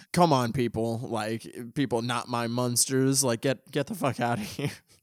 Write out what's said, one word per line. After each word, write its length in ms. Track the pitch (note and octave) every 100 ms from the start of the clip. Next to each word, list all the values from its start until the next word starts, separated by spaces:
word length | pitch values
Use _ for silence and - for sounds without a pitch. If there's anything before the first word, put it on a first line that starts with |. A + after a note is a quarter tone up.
| -
come 200 | - E3+
on, 200 | C3+ A#2+
people. 460 | G#2+ A#2 A2+ A#2 A2+
Like, 720 | B2+ A2 A2 A2+ - - A#2+ D3+
people, 260 | C3 A2+
not 280 | A#2+ A#2+ -
my 180 | A#2+ A#2
Munsters. 760 | A#2+ B2 A#2+ - C3 C3 C3+
Like, 180 | C3+ A#2
get, 280 | C3+ B2+ -
get 160 | D#3 C#3
the 80 | G3+
fuck 240 | C#3 -
outta 220 | A#2+ A#2
<laughs> 20 |
here. 280 | G#2+ - C#3+ - _ _